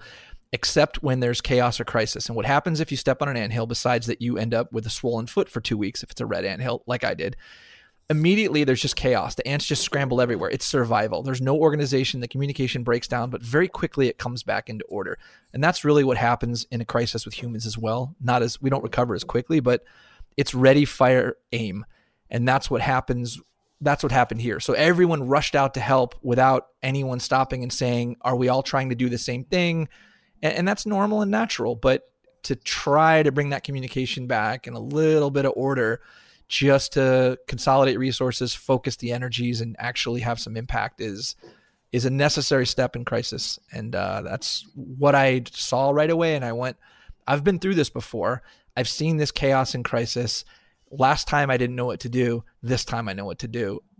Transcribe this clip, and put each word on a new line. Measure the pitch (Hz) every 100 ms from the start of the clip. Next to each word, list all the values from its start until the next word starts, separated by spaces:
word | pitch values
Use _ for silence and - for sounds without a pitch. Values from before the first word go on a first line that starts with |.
| - - - - _
except | - - 151 147 -
when | 143 127
there's | 120 120
chaos | - 123 123 -
or |
crisis. | 117 117 110 - -
And | 117
what | 101
happens | 139 175 156
if | 160
you | 135
step | - 127
on | 139
an | 123
anthill, | 107 113 113
besides | 117 127 120 113
that | -
you | 120 120
end | 110
up | 117 123
with | 117 110
a |
swollen | - 123 113 120
foot | - -
for | -
two | - 107
weeks, | 113 -
if | -
it's | -
a | 113
red | 87
anthill, | 98 95 127 117 -
like | 123
I | 113
did, | - 95 123 - - - - _ _ -
immediately | 151 165 208 208 151
there's | 139 127
just | 147
chaos. | - 135 113 76
The | - -
ants | 143 -
just | 143
scramble | - 143 135 123
everywhere. | 123 107 -
It's | -
survival. | - 143 117 113 107 87
There's | 135 127
no | 131 151
organization. | 156 151 139 131 131 131
The | 120
communication | 131 143 139 127 131
breaks | 120 120 -
down, | 123 120
but | 120
very | 117 147 185
quickly | - 160 - 127
it | -
comes | 123 120
back | - 104 -
into | 110
order. | - 101 95 - - _ _
And | 127
that's | 156 -
really | 147 147
what | 135 123
happens | 120 120 120 120 -
in | 120
a |
crisis | 113 117 117 110
with | - -
humans | 120 110 110
as | 110
well. | 110 117 131 175
Not | 123 123
as, | 120 -
we | 135
don't | 135
recover | 120 - 123 95
as |
quickly, | - 123 - 160
but | 123 123 - _ _ - - -
it's | 139
ready, | 127 131 143
fire, | 143 - 127 127 98 - -
aim. | 117 110 95 - _ _ _ -
And | 120 123
that's | 131 -
what | 120
happens. | 120 127 - 123 120 - - _ _ -
That's | 147 143
what | 143
happened | 131 120 110
here. | 117 98
So | -
everyone | 127 156 175 180 156 127
rushed | 143 - 143
out | 139
to | 135
help | 113 131 123 -
without | 131 123 131 131 - _
anyone | 135 135 131 123
stopping | - 131 131 127
and | 123
saying, | - 123 120 120 120
"Are | 127 123
we | 127
all | 131
trying | 131 135 131
to |
do | 120 127
the | 117
same | - 123
thing?" | 127 180 175 165 156 - _ _ _ _
And, | 156 -
and | 180
that's | 202 214
normal | 202 208 214
and | 202
natural, | 214 226 - 117
but | 117 135 131 - _ _ _
to | -
try | 135 - - - 147 160 160
to | 151
bring | 139 143
that | 139
communication | - 139 127 131 127 - 123
back | 117 107 123 -
and | 117
a |
little | 117 147 156 156 143
bit | 139
of | 135 120
order | 135 131 113 117 - - _ _ -
just | - 139 139 -
to | 147 131 131 127 127 -
consolidate | 127 - 135 135 117
resources, | 131 123 127 120 123
focus | - - 131 135
the | - 120
energies, | 120 127 117 120 117
and | 117 -
actually | 117 123 - 120
have | 117 117
some | 113 113
impact | 123 117 107 -
is, | 110 101 - - - _ _ _ _
is | 123
a | 127
necessary | 135 147 151 135 139
step | 123 - 123
in | 120
crisis. | 120 120 120 - - - _
And, | - 113 92
uh, | 95 101
that's | 95 - - - - -
what | 135 131 143 139
I | 135 127 120
saw | - - 127 135
right | 147 156
away. | 165 165 151
And |
I | 123
went, | 117 127 - _ _ - - -
"I've | 147
been | 156 185
through | 190
this | 185 139
before. | - - 113 95 123 - _ _ -
I've | 120
seen | - 156 156
this | 147
chaos | - 139 135 127
in | 127
crisis. | 120 - 120 - 131 - - _ _ _ _
Last | 143 131 147 -
time | 147 143
I | 127
didn't | 123 123
know |
what | 123 107
to | 123
do. | 123 123 117 - _
This | 117 123
time | - 117 110
I |
know | 95
what | 98 90
to | 113
do. | 120 101 113 -